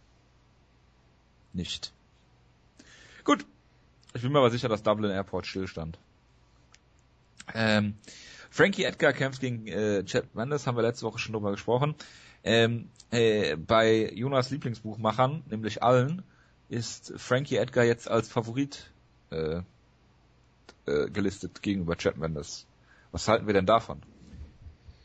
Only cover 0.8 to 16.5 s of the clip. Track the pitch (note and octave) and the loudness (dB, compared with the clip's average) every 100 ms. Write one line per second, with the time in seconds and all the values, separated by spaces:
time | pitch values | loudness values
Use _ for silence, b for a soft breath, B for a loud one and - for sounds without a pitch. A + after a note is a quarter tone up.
0.8 | _ _ _ _ _ _ _ F2+ E2 - | _ _ _ _ _ _ _ -10 -8 -10
1.8 | - _ _ _ _ _ _ _ _ _ | -14 _ _ _ _ _ _ _ _ _
2.8 | B B B B - - - _ _ _ | B B B B 2 2 0 _ _ _
3.8 | _ _ _ A#2+ B2 D3 A#2+ A#2+ B2 G#2 | _ _ _ -6 2 6 6 4 -2 0
4.8 | G#2+ G#2+ G#2 F#2+ F#2 F2+ - F#2+ F#2 F2 | 2 2 0 -2 -4 -6 -6 -6 -6 -8
5.8 | D#2+ - _ _ _ _ _ _ _ _ | -10 -12 _ _ _ _ _ _ _ _
6.8 | _ _ _ _ _ - - A2+ A2 G#2+ | _ _ _ _ _ -20 -8 0 2 2
7.8 | G#2 G#2 - B B B B - F#3+ G3 | 2 -4 -14 B B B B 2 2 2
8.8 | C3 - D3+ B2+ C3+ C3 B2+ A2+ A2 F2+ | -2 2 2 2 -2 -4 -6 -6 -6 -2
9.8 | G#2+ G2+ F#2 B2 - G2 C3 D3 C3+ A#2+ | 0 0 0 -4 -4 -6 -4 -4 -2 0
10.8 | A2+ A#2 A2+ A#2 - A2 G#2 G2+ - A#2+ | 0 0 -6 -6 -6 -4 -4 -4 0 0
11.8 | D3 - B B B B F2+ A2+ A#2 A#2 | 0 -4 B B B B 2 4 4 0
12.8 | - - - A#2 A2+ G#2+ D#2+ D#2 F2 A2+ | -10 -20 -4 2 4 4 0 -2 2 4
13.8 | A2+ A2 G#2 - C3 C3+ B2+ C#3 B2+ A2+ | 6 4 2 -4 -2 0 0 -4 -6 -8
14.8 | G#2+ G#2+ A2 G#2+ C3 D#3 - A2 G#2+ - | -10 -2 0 2 0 0 -8 -6 -6 0
15.8 | B2 B2+ C3+ F3+ - b b | 4 4 4 -2 -10 b b